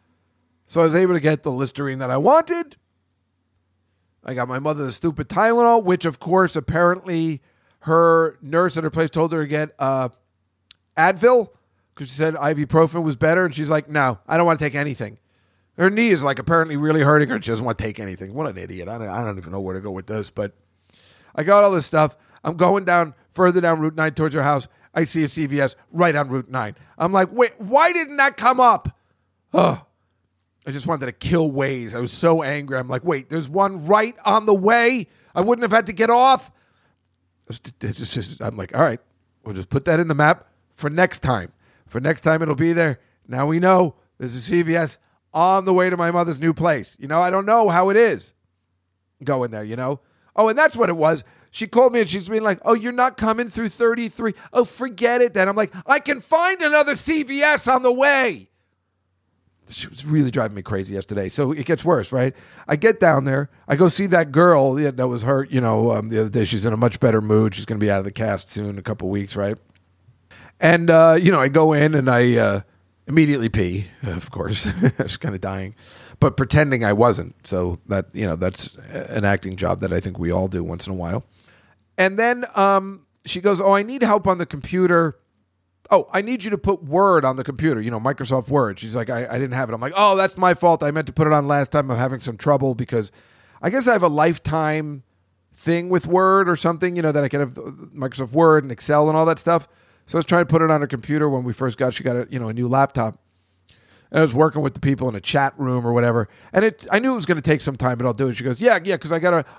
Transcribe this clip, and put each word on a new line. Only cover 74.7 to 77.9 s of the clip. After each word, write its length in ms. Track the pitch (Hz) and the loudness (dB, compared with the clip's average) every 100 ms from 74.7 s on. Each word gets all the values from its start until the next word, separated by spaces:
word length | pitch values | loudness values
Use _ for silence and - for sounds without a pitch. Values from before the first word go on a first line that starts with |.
| 180 139 - | 0 0 0
I 40 | |
was 120 | - - | -6 -8
kinda 220 | 113 95 | -8 -8
dying. 360 | 98 95 98 - - - - - | -8 -8 -10 -16 -20 -20 -20 -2
But 180 | 139 - | -2 0
pretending 480 | 131 151 147 123 | 0 2 2 2
I 80 | 107 | 2
wasn't. 540 | 104 120 80 82 - - | 4 4 2 -6 -16 -6
So 320 | 92 90 87 | -4 -2 -6
that, 200 | - | -4